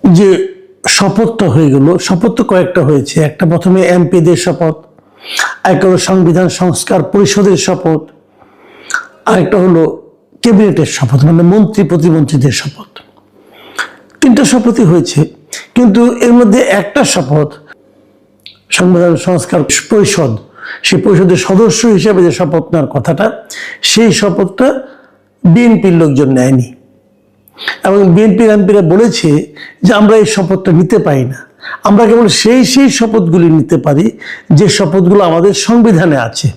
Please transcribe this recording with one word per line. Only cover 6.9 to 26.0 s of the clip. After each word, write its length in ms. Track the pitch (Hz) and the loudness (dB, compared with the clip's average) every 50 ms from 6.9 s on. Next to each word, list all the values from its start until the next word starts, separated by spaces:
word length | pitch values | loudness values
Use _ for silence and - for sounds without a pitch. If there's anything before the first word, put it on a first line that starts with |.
| 190 185 | -2 -2
পরিষদের 540 | - - - - 202 - - 208 202 202 185 | -2 -2 0 0 0 0 0 0 0 2 0
শপথ, 520 | - - - 180 185 - 165 160 151 - - _ _ _ _ _ _ - _ _ _ _ - - - - - - - - - _ _ _ | 0 -2 -4 -4 -2 -2 -2 -2 -2 -6 -12 _ _ _ _ _ _ -20 _ _ _ _ -20 -20 -20 -12 -10 -10 -10 -10 -12 _ _ _
আরেকটা 340 | - 180 185 165 - - 196 | -2 -2 0 0 0 0 0
হলো 440 | 180 185 170 165 160 - - - - - _ _ _ _ _ - | 2 2 2 2 0 -2 -4 -10 -18 -20 _ _ _ _ _ -6
ক্যাবিনেটের 440 | - 240 220 190 214 202 139 - 151 | -2 0 2 2 2 2 0 -2 -2
শপথ, 380 | - - - 139 117 139 131 139 | -4 -4 -6 -4 -2 0 2 2
মানে 180 | 151 165 165 | 2 2 4
মন্ত্রী 420 | 170 175 185 220 208 170 214 - 196 | 2 4 4 2 0 0 0 -2 -2
প্রতিমন্ত্রীদের 680 | 143 170 165 151 175 160 160 147 - 151 139 123 143 | 0 0 0 0 0 2 0 0 0 -2 0 0 0
শপথ। 460 | 120 - - 143 - - - _ _ - - _ _ _ _ _ _ _ _ _ _ - - - - - - - - - - _ _ _ | -2 -4 -8 -10 -14 -14 -20 _ _ -20 -20 _ _ _ _ _ _ _ _ _ _ -20 -20 -18 -14 -14 -14 -14 -16 -20 -20 _ _ _
তিনটা 240 | - 269 233 - 262 | 2 2 2 2 2
শপথই 400 | - - 247 214 240 220 - 226 | 0 0 0 0 0 0 2 2
হয়েছে, 400 | 156 175 175 - - - 156 156 - - _ _ _ - - - _ _ | 2 2 0 0 -2 -2 -2 -2 -2 -6 _ _ _ -20 -20 -20 _ _
কিন্তু 420 | 240 247 220 190 233 240 240 240 | 0 2 2 2 2 2 0 0
এর 160 | - - 240 | 0 0 2
মধ্যে 280 | 240 240 240 208 196 254 | 4 4 4 4 2 0
একটা 440 | 247 - 190 202 202 - - 285 254 | 0 0 -2 -2 -4 -2 -2 -2 -2
শপথ, 480 | - - 196 139 127 147 151 147 - - - - - - _ _ _ _ _ _ _ _ _ _ _ _ _ _ - - _ _ _ | 0 -2 -4 -4 -2 -2 -2 -2 -4 -6 -18 -20 -20 -20 _ _ _ _ _ _ _ _ _ _ _ _ _ _ -20 -20 _ _ _
সংবিধান 460 | - - 185 180 180 170 175 175 165 | -4 -2 2 2 2 2 2 2 0
সংস্কার 440 | - - 185 180 165 - - - 175 143 - - - - - | 0 -2 -2 -2 -2 -4 -4 -4 -4 -2 -2 -4 -6 -4 -2
পরিষদ, 460 | 226 208 202 196 - - 156 123 110 104 - _ _ - - - - - | 0 0 0 0 0 -2 -2 -2 -4 -6 -10 _ _ -20 -18 -18 -18 -8
সেই 180 | - - 190 180 | -4 -2 -2 0
পরিষদের 360 | 185 220 196 160 196 175 185 | 0 2 2 2 2 2 0
সদস্য 500 | 185 - - 196 185 233 214 - - - | 0 -2 0 0 2 2 2 0 0 0
হিসেবে 360 | 233 214 180 147 214 202 190 | 0 0 2 2 0 2 2
যে 80 | 175 170 | 2 0
শপথ 440 | - - 180 143 160 165 156 - - | 0 -2 -4 -2 -2 -4 -4 -2 -4
নেওয়ার 120 | 160 143 | -4 -4
কথাটা, 580 | - - 147 - - 165 170 202 226 - - - - - - - - - - | -2 -4 -4 -4 -4 -2 -2 -4 -4 -6 -8 -18 -20 -18 -16 -16 -16 -14 -8
সেই 300 | - - - 214 233 220 | -6 -2 0 2 2 2
শপথটা 680 | 170 - 202 202 175 - 202 185 - - 254 277 311 269 - - - - _ _ _ _ _ _ _ _ - | 2 0 -2 -2 -2 -2 -4 -6 -2 -2 -2 0 0 -4 -10 -14 -20 -20 _ _ _ _ _ _ _ _ 2
বিএনপির 480 | 180 165 233 240 240 226 175 196 190 | 2 4 4 4 2 2 2 2 2
লোকজন 400 | 170 165 | 2 2